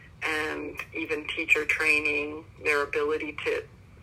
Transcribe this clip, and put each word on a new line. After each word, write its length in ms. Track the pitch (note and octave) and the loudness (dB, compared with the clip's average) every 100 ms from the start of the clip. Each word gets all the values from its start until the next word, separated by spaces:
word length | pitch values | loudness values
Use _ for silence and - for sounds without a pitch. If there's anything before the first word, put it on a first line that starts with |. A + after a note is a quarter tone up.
| - - | -18 -6
and 520 | - D#3 D#3 D3 D3 - - - | -2 0 0 -2 -6 -6 -8 -6
even 320 | D#3+ D3+ D3+ | -4 -4 -2
teacher 380 | - E3 E3 D3 | -2 2 2 4
training, 800 | - D#3 D3+ D3+ D3 D3 D3+ D#3+ - | 2 4 4 2 0 -2 -6 -12 -6
their 200 | D3+ D3 | 2 2
ability 520 | C#3+ D#3 D3 D#3 D#3 D3 | 2 2 2 0 -2 -4
to, 200 | E3 - - - - - | -2 -2 -4 -14 -20 -10